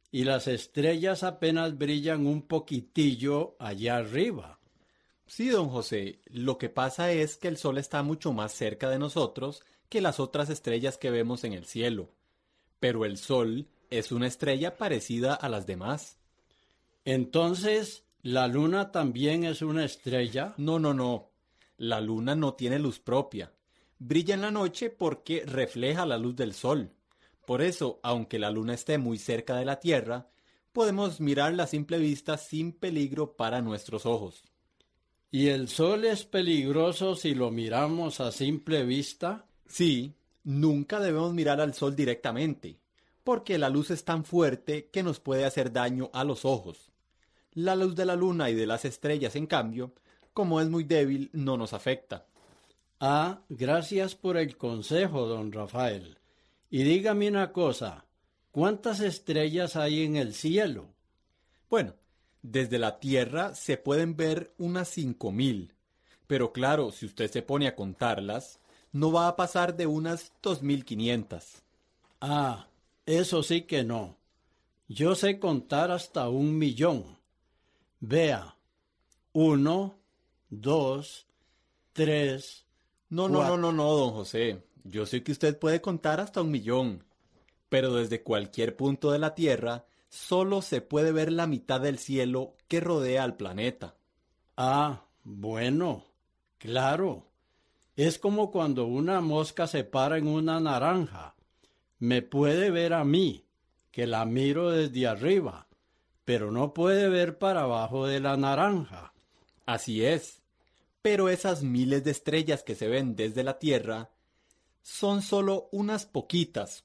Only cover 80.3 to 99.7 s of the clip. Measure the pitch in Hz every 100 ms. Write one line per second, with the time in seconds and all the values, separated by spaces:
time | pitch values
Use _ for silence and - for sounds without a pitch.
80.3 | _ - 107 127 156 135 139 147 - _
81.3 | _ _ _ _ _ _ - 156 151 143
82.3 | 135 - - _ _ _ _ - 165 190
83.3 | 185 - 175 170 160 147 151 127 107 95
84.3 | 113 117 95 _ _ 104 104 104 127 139
85.3 | 135 156 147 160 165 196 165 156 160 202
86.3 | 196 160 139 104 127 123 87 - _ _
87.3 | _ _ _ - 135 131 120 113 113 -
88.3 | 107 101 - 113 - 139 139 151 147 156
89.3 | 156 160 117 117 120 - _ _ - -
90.3 | 180 190 196 - 123 - 147 160 156 160
91.3 | 165 165 135 - 131 139 131 - 135 123
92.3 | 127 131 _ - 165 170 160 127 131 123
93.3 | - 95 95 120 123 92 _ _ _ _
94.3 | _ _ - 131 139 147 120 _ _ 110
95.3 | 101 110 113 123 147 175 104 - _ _
96.3 | _ _ _ 110 127 135 160 185 107 -
97.3 | _ _ _ _ _ _ - 156 160 202
98.3 | 208 202 196 156 127 120 127 165 190 160
99.3 | 151 151 - 165